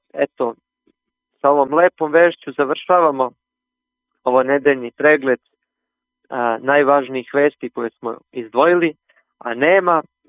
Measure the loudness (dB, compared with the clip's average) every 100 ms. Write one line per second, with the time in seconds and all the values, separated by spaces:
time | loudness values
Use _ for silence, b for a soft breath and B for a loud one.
0 | _ -6 -6 -4 -8 -8 _ _ _ _
1 | _ _ _ _ 0 2 2 2 0 0
2 | -2 2 2 0 -8 -4 -4 -4 0 2
3 | 2 0 -4 -8 _ _ _ _ _ _
4 | _ _ -2 0 2 0 0 0 -4 -2
5 | 2 2 0 -4 _ _ _ _ _ _
6 | _ _ -12 -6 -4 -2 0 0 2 2
7 | 0 -8 -6 -2 -2 -2 -10 -8 -10 -8
8 | -12 -12 _ -14 -6 0 2 2 0 -6
9 | _ _ _ -16 -10 -2 2 2 2 0
10 | -2 _